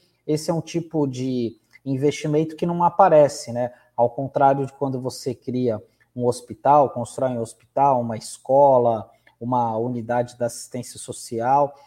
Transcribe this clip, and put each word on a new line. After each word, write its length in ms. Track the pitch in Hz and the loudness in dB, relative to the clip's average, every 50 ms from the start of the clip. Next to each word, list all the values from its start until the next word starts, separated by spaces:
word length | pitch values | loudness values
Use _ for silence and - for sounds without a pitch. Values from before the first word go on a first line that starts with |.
| _ _ _ _ _ | _ _ _ _ _
esse 240 | 147 151 151 156 - | -4 -4 -2 -2 -4
é 20 | 170 | -4
um 60 | 160 | -4
tipo 480 | - - - 170 165 - - 156 143 | -4 -6 -6 -6 -6 -4 -2 -2 -2
de 480 | 135 123 123 127 131 127 123 117 110 113 _ _ _ _ _ - | -2 -2 -4 -4 -4 -2 -2 -4 -4 -6 _ _ _ _ _ -6
investimento 720 | 135 135 131 143 147 143 - - 151 147 156 160 156 - | -6 -2 0 0 0 0 -2 -4 -2 0 0 0 -2 -4
que 100 | - 180 | -6 -4
não 180 | 175 175 175 175 | -4 0 0 0
aparece, 680 | 175 - - 196 180 156 151 147 135 - - - 120 | 2 4 6 6 8 8 8 6 6 4 -4 -10 -6
né? 200 | 117 120 123 120 - _ _ _ _ | -4 -4 -4 -4 -6 _ _ _ _
Ao 140 | - 120 120 | 0 0 0
contrário 560 | - 143 139 131 - 139 139 139 139 139 135 | 0 -4 -8 -6 0 2 4 4 4 2 -2
de 80 | 127 - | -6 -6
quando 260 | - 143 135 131 127 | -6 -6 -4 -4 -6
você 340 | 127 127 - - - 135 120 | -6 -8 -10 -8 -8 -8 -8
cria 480 | - _ - 120 127 123 120 107 104 - _ _ _ _ _ _ | -8 _ -6 -4 -2 -2 -2 -2 -4 -8 _ _ _ _ _ _
um 100 | 123 120 | -2 -2
hospital, 640 | 120 120 - - - 107 - - 135 147 151 139 117 | -2 -2 -2 -8 -16 -10 -2 2 4 4 6 4 2
constrói 420 | - 120 117 - - - 131 127 | 0 -6 -8 -8 -6 -4 -4 -4
um 100 | 123 117 | -2 -4
hospital, 600 | 117 - - _ _ _ _ 143 139 143 135 123 | -8 -8 -10 _ _ _ _ 2 2 2 2 0
uma 160 | 120 117 110 | -2 -4 -6
escola, 920 | 101 - - - - - - 131 139 143 139 131 123 120 120 113 107 107 - _ _ _ _ _ _ | -8 -10 -14 -18 -12 -2 2 4 6 6 6 6 4 4 2 0 -2 -4 -10 _ _ _ _ _ _
uma 380 | 120 120 127 123 120 113 110 | -6 -4 -2 -2 -2 -2 -2
unidade 600 | 113 117 123 123 120 110 113 120 123 120 120 - | -4 -4 -4 -6 -6 -6 -4 -2 -2 -2 -4 -6
da 100 | - 120 | -6 -6
assistência 520 | 117 - - - - - 123 117 - - - | -6 -6 -10 -14 -12 -12 -12 -12 -12 -16 -16
social, 760 | - - 120 - - - 120 113 117 127 135 143 143 139 - - - | -14 -14 -14 -14 -12 -8 -6 -4 0 0 2 2 2 0 -4 -10 -20